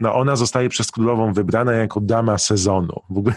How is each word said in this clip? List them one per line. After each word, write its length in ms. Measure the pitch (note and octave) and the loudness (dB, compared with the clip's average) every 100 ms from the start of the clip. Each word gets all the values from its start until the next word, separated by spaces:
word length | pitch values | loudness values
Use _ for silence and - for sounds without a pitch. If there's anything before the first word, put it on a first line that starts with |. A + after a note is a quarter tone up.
No, 140 | A2+ | 0
ona 220 | A#2+ C3+ C3 | 0 0 0
zostaje 320 | A#2+ B2+ B2 | 0 0 -2
przez 220 | - - | -2 -4
królową 420 | A#2 A2+ A2+ A2 | -2 0 2 0
wybrana 400 | G2+ F#2 A2 B2 | 0 0 0 2
jako 280 | A2+ G#2+ G#2+ | 0 0 -2
dama 380 | G2+ A2+ A2+ G2+ | 0 0 2 0
sezonu. 640 | - G2 G2 F#2+ F2 - - | 0 0 2 0 0 -6 -8
W 80 | F#2+ | -2
ogóle 160 | G#2+ | -2